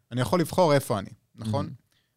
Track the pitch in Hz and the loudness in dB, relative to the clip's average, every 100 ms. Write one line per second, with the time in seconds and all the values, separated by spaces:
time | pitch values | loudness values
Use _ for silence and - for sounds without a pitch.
0 | _ 123 120 180 156 - 165 143 - 107 | _ -4 0 0 0 2 4 4 2 -4
1 | 101 - _ 113 110 107 147 127 _ _ | -6 -16 _ -10 -4 -4 -4 -12 _ _
2 | _ | _